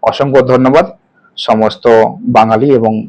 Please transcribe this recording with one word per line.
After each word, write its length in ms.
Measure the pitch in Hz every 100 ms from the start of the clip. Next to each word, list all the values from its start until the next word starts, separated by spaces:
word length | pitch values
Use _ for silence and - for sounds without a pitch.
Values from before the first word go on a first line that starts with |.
অসংখ্য 380 | - - 139 135 123
ধন্যবাদ 340 | 127 131 143 196 - _ _ _ - -
সমস্ত 380 | 110 110 - 123 113 110 - - 120
বাঙালি 320 | 110 110 139 131
এবং 140 | 113 110